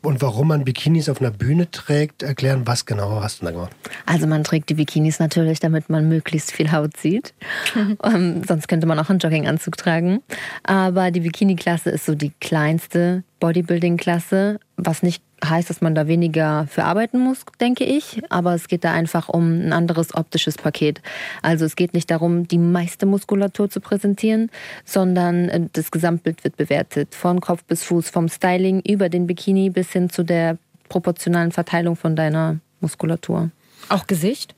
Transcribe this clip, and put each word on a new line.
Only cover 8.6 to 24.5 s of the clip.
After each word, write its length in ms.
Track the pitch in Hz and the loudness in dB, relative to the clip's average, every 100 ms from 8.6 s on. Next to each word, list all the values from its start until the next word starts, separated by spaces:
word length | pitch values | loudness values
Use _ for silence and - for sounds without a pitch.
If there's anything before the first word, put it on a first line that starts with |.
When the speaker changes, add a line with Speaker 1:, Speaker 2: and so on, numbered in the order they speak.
| - | 0
Speaker 2:
könnte 200 | 165 165 | 0 2
man 100 | 160 | 0
auch 100 | 156 | 2
einen 80 | 190 | 2
Jogginganzug 580 | 165 156 147 156 - - | 2 0 0 -2 -4 -4
tragen. 440 | - 165 175 208 - - - - | 0 0 2 0 -4 -12 -12 -10
Aber 480 | - 196 190 180 185 | 0 2 2 2 2
die 80 | 175 | 2
Bikini-Klasse 720 | 165 - 202 175 - 170 - | -2 2 2 2 0 -2 -2
ist 140 | 156 - | -2 -2
so 80 | 151 | -2
die 160 | 147 - | -2 -6
kleinste 840 | - 160 151 165 - 180 175 185 - _ | -2 0 2 0 0 0 2 0 -4 _
Bodybuilding-Klasse, 1200 | 170 170 170 175 175 170 - 170 - 190 202 208 _ - | 0 0 0 0 2 0 0 -2 0 0 0 -2 _ -6
was 260 | 180 160 | -4 0
nicht 180 | 180 170 _ _ | 0 -2 _ _
heißt, 260 | 151 165 170 | -2 0 -2
dass 120 | 175 | -2
man 140 | 165 156 | 0 0
da 120 | 151 | 2
weniger 600 | 165 170 156 156 151 147 | 2 2 2 2 0 -2
für 160 | - | -2
arbeiten 360 | 156 185 226 254 | 0 0 0 2
muss, 200 | 254 262 - _ | 0 0 -8 _
denke 240 | 240 247 | 0 0
ich. 380 | 262 277 - 226 311 | 0 0 -2 -12 -4
Aber 240 | 180 175 | 0 0
es 140 | 170 - | 0 -2
geht 160 | 170 | -2
da 80 | 170 | 0
einfach 360 | 165 165 170 - | 0 0 -2 0
um 380 | 170 165 165 165 | 0 2 2 0
ein 60 | |
anderes 400 | 170 170 165 165 | 0 2 0 -2
optisches 420 | 165 160 165 - - | -2 -2 -2 -2 -2
Paket. 440 | 156 - 151 147 - - - - | -4 0 -2 -2 -10 -12 -12 -6
Also 240 | 156 165 160 | -2 0 0
es 100 | - | 0
geht 180 | 175 | 0
nicht 180 | 175 - | 0 0
darum, 360 | 165 170 175 170 | 0 2 0 2
die 100 | 170 | 2
meiste 460 | 170 175 175 - 196 | 4 2 0 0 0
Muskulatur 640 | 196 - 202 196 - 208 | 0 0 0 0 0 -2
zu 100 | - | -2
präsentieren, 680 | - 202 202 196 220 220 226 | -4 0 0 0 2 2 0